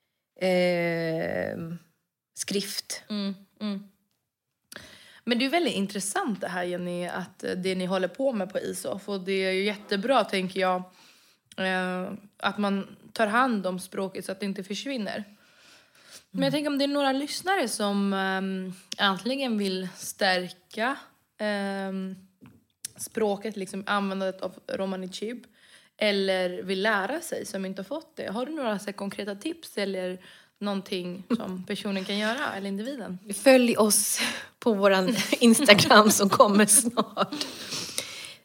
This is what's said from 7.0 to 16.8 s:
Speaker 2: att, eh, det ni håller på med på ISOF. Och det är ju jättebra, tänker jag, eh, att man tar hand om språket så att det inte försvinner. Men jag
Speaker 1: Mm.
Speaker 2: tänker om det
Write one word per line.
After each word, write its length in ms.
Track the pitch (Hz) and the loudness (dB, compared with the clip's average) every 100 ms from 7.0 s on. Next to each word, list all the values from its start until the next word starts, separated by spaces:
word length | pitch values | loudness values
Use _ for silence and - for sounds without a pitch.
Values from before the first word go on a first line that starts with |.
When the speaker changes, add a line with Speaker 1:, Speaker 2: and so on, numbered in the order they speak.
| 175 | -6
Speaker 2:
att, 380 | 185 175 - | -8 -10 -10
eh, 80 | - | -6
det 220 | 185 185 | -4 -2
ni 120 | 185 180 | -2 -2
håller 220 | 190 180 | 0 -2
på 240 | 180 269 | 0 0
med 200 | 214 185 | 0 -4
på 60 | 175 | -4
ISOF. 500 | 185 185 - 190 - | -6 -6 -6 -6 -6
Och 120 | 196 | -6
det 120 | 185 | -2
är 200 | 190 190 | 0 0
ju 120 | 190 | 0
jättebra, 600 | 208 202 - 202 240 262 | -2 -4 -4 -2 2 2
tänker 360 | 196 196 185 190 | 2 0 -2 0
jag, 220 | 185 180 180 - - _ _ _ _ - | 0 0 -4 -18 -20 _ _ _ _ -4
eh, 560 | 190 185 185 185 190 196 - - | -2 0 -2 -4 -6 -10 -16 -6
att 220 | 202 202 | -4 0
man 380 | 202 196 - - - | 0 0 -4 -14 -8
tar 140 | - 208 | -2 2
hand 400 | 233 262 208 180 | 2 2 0 -2
om 140 | 185 | -4
språket 440 | - 196 190 - | -6 -6 -6 -6
så 80 | 190 | -8
att 80 | 196 | -6
det 60 | 196 | -6
inte 180 | 196 | -6
försvinner. 600 | 190 202 277 262 196 - 202 - _ _ - - _ _ - - _ | -8 -8 -6 -6 -4 -8 -10 -18 _ _ -20 -20 _ _ -20 -20 _
Men 120 | 190 | -2
jag 60 | 277 | 0
Speaker 1:
Mm. 40 | |
Speaker 2:
tänker 180 | 294 294 | 0 0
om 80 | |
det 60 | 277 | 0